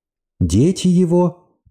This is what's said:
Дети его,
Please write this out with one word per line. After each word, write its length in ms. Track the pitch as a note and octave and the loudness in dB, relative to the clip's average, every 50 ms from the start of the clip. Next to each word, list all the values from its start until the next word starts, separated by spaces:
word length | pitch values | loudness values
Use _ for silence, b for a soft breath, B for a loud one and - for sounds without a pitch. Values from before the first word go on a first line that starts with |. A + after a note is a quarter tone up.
| _ _ _ _ _ _ _ - | _ _ _ _ _ _ _ -6
Дети 480 | F2+ E2 F2+ G#2 C#3 F#3 F#3 - - | -4 -2 0 2 2 0 0 -2 -2
его, 720 | F3+ F3 F3+ F#3 D#3+ F3 F3 F3 F3 - - _ _ _ _ _ _ | 0 0 0 0 0 0 0 0 -2 -4 -10 _ _ _ _ _ _